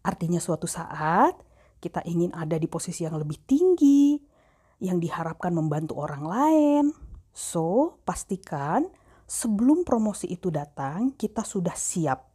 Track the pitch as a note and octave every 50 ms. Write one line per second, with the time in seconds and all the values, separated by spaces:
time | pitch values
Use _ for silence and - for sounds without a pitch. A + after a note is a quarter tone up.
0 | _ - F#3+ - F3 D#3+ F3 F3 - - E3 D#3 - E3 - - E3 D#3 - D3+
1 | D#3 D#3 E3 G3 B3 E4 F#4 - - _ _ _ _ _ _ _ - E3+ - F3
2 | - E3+ E3+ E3+ F3 F3+ - E3+ E3 D#3 E3 D#3+ D3+ - - E3 - - E3+ -
3 | E3+ D#3+ D#3+ D#3 D3+ D3 D#3 - _ - C4+ C#4+ F4 F#4 F#4 E4+ D4+ C#4 C#4 C#4+
4 | C#4+ C#4+ D4 C#4+ - _ _ _ _ _ _ _ _ _ _ _ - F#3 F#3 F3
5 | E3+ E3 - - E3 D#3+ D#3+ - - F3+ F3 E3 D#3 D#3 D3 D3+ D#3+ D3+ - -
6 | C#3+ D3+ D3 C#3 D3 D#3 F3+ A#3+ C#4+ D#4 D#4+ D#4 D4+ D4 D4 D4 C#4+ D4 D#4 -
7 | - - - - _ _ _ - - - - F3 D#3+ E3 F#3 A#3+ D4 E4+ - _
8 | _ - F3 - - _ G3 F#3 - - - C#3+ C#3 D3 E3+ A#3 D#4 F#4+ - _
9 | _ _ _ _ _ _ - - - A#3+ G#3+ G3 A#3 B3+ D4+ E4+ F4+ - C4 A#3
10 | A3 G#3+ G3 - - - F3+ F3 - F#3 D#3+ D3+ C#3+ C#3+ _ - C#3 C3+ D3 F3+
11 | A#3 C4 C4 _ - G#3 - - G#3+ - - G3+ F3 E3+ - - - - - F#3
12 | D#3+ D3 C3 - - _